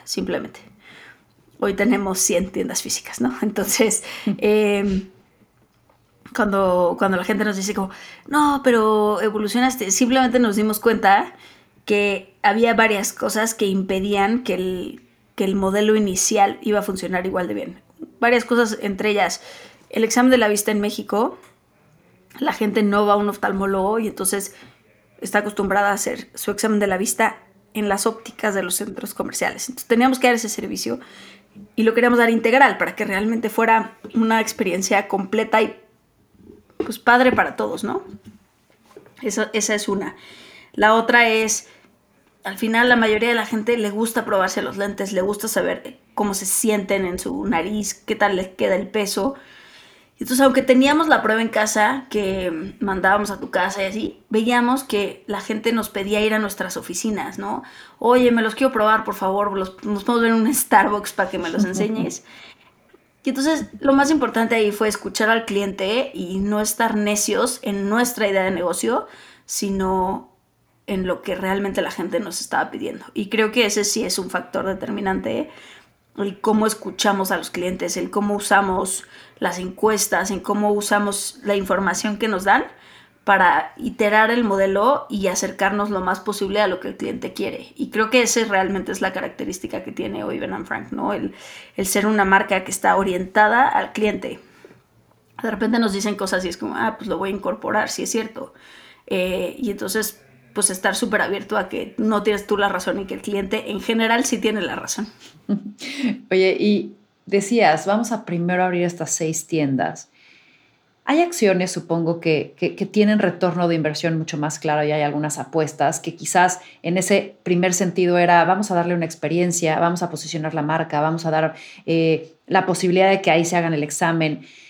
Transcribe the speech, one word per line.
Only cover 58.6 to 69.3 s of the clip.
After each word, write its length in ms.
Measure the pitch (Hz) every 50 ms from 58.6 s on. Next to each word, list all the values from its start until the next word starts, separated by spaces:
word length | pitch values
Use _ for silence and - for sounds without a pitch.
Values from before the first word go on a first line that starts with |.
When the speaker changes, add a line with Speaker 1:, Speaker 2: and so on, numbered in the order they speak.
| 269 262 254
Speaker 1:
probar, 320 | 220 214 214 220 214 214
por 100 | 214 196
favor, 420 | - 202 190 190 202 208 208 196
los, 260 | 196 185 190 - - -
nos 200 | 208 208 202 196
podemos 180 | - 240 233 233
ver 100 | 226 226
en 140 | 226 220
un 80 | 233 285
Starbucks 580 | - - - - 190 196 208 208 208 208 - -
para 180 | - 190 185
que 80 | - 185
me 120 | 175 165
los 140 | - 214 202
enseñes". 600 | 180 185 190 208 214 220 254 - - - - - -
Speaker 2:
<laughs> 60 | - - - - - _ _ _ _ _ _ _ _ _ _ _ _ _ -
Speaker 1:
Y 40 | 269
entonces, 380 | 254 262 269 311 320 294 208 - - -
lo 140 | - 262 269
más 180 | 277 277 277
importante 460 | 320 294 254 220 - 226 226 226 233
ahí 160 | 226 214 208 196
fue 160 | - 226 214
escuchar 420 | 208 - - 196 185 - 220 214
al 140 | 226 226 226
cliente 640 | - 202 196 202 196 190 - 196 190 214 247 269 269 -
y 280 | - 185 175 190 190
no 200 | 196 202 208 208
estar 360 | 214 214 - - 233 220 214
necios 640 | 208 208 208 208 208 - - 202 190 220 254 254 - -
en 260 | 208 202 202 196 202
nuestra 380 | 214 233 247 247 - - 220
idea 160 | 202 196 190 185
de 80 | 190
negocio, 560 | 190 165 180 175 175 - - 226 240 330 - - - - - -